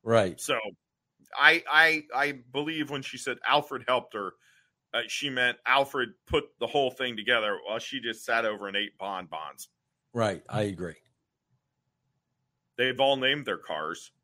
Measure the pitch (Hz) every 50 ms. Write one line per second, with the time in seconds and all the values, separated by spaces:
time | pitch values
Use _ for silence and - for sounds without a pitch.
0 | _ 110 117 113 101 92 82 - - - 135 113 110 101 90 _ _ _ _ _
1 | _ _ _ _ _ _ - 123 139 156 160 165 - 143 147 156 160 160 160 156
2 | 147 _ - 127 143 147 143 131 120 123 127 139 147 156 160 156 147 127 147 139
3 | 131 - - 123 - 135 120 - - 117 135 147 147 - 143 123 - - 131 120
4 | - - - 107 101 92 - _ _ _ _ _ _ _ _ _ _ _ - 117
5 | 117 107 - - - 143 131 127 123 123 120 _ _ 117 127 139 139 135 - 135
6 | 123 117 - _ _ - - 151 143 - _ _ 120 113 - 147 135 127 127 -
7 | 131 123 117 107 101 110 123 117 107 104 101 - - 95 110 117 117 - 139 135
8 | 113 117 110 110 - - 113 113 113 110 107 104 104 98 98 101 104 - _ _
9 | 95 98 98 92 92 82 82 78 78 71 67 - - _ _ _ _ _ _ _
10 | _ _ - 117 113 104 92 - - - - 107 107 101 95 82 90 85 78 _
11 | _ _ _ _ _ _ _ _ _ _ _ _ _ _ _ _ _ _ _ _
12 | _ _ _ _ _ _ _ _ _ _ _ _ _ _ _ - 123 127 127 123
13 | 139 135 139 131 127 135 139 147 131 110 95 85 - - 82 76 78 80 82 -
14 | - - _ _